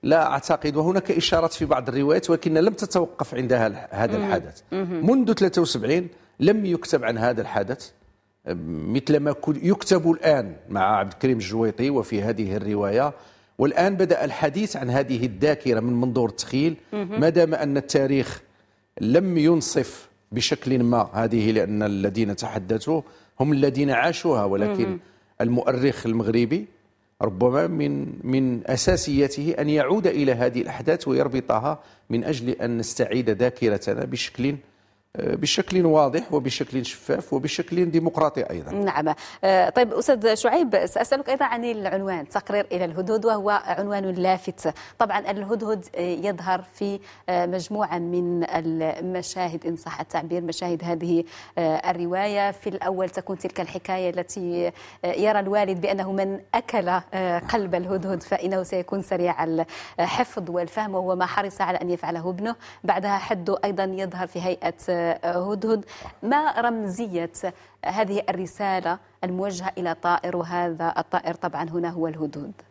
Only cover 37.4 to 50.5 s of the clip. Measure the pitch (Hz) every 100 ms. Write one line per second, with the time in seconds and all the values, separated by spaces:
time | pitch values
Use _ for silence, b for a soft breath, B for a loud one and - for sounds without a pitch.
37.4 | 147 - 165 170 175 165 165 160 156 -
38.4 | 110 85 139 196 202 147 156 151 B B
39.4 | 190 190 180 - 240 - 240 254 220 220
40.4 | 240 285 294 202 180 - 233 269 277 269
41.4 | 269 233 240 220 190 190 196 175 147 208
42.4 | - 208 196 180 175 165 185 220 220 214
43.4 | 202 208 - 175 202 202 190 180 185 185
44.4 | - 175 160 151 B - 226 202 202 208
45.4 | 196 226 214 214 - - 175 170 196 180
46.4 | 175 180 185 - 202 196 196 B - 180
47.4 | 175 185 170 208 214 170 170 175 175 175
48.4 | 170 170 165 160 160 - 175 185 175 -
49.4 | 180 165 165 165 - - 156 165 156 175
50.4 | 170